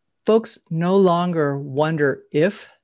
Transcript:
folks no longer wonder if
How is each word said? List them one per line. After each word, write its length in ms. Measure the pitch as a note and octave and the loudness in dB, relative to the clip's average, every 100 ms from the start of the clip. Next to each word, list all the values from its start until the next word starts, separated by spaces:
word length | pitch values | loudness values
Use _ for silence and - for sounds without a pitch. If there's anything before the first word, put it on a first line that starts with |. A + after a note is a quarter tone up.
| _ _ - | _ _ 0
folks 340 | A3 A3 - _ | 0 0 -8 _
no 280 | D#3+ F3 G3 | -4 0 2
longer 600 | F#3+ E3+ F3+ E3 C#3+ C#3 | 2 2 0 -2 -2 -4
wonder 640 | C#3+ C3+ D3+ D#3+ C#3+ - - | -6 -2 0 0 0 -2 -4
if 360 | D3 F3+ - - _ | 0 0 -2 -14 _